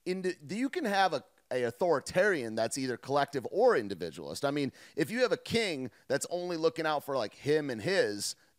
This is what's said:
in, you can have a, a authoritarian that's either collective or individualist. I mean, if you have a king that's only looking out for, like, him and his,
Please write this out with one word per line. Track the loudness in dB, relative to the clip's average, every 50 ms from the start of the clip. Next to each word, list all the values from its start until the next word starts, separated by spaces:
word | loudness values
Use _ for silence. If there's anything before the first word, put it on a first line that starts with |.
| -4
in, | -4 -4 -2 -2 -4 -4 -4 -8 -8
you | -4 -2 -2 -2
can | -2 -2 -2
have | 2 4 4 4 4 2
a, | 0 -4 _ _ _ _ -4
a | -2 0 0
authoritarian | 0 0 2 2 4 2 2 0 0 2 2 4 4 4 0 -2 -2 -2
that's | 0 -2 0 -2
either | -4 -4 -4 -4
collective | -6 -4 0 2 2 2 0 -2 -6 -6 -2
or | 0 4 4 6 6
individualist. | 4 2 -2 -4 -4 -6 -6 -6 -8 -10 -10 -6 -2 -2
I | 0
mean, | 0 0 -2 -4 -6 -10 -20 -10 -2
if | -2 -2 0
you | 0 0
have | 2 2
a | 0
king | -2 -2 -2 0 0 0 0 -2 -4 -6 -8 _ -10 _
that's | -2 -2 -2 -2 -2
only | -6 -6 -4 -4 -4
looking | 0 0 0 0 0 -2
out | 0 0 -2 -2
for, | -2 -2
like, | -2 -2 -4 -6
him | -6 0 2 2 2 2 -2
and | -4 -4
his, | -2 0 2 2 2 2 0 -4 -6 -8 -8 _ _ _ _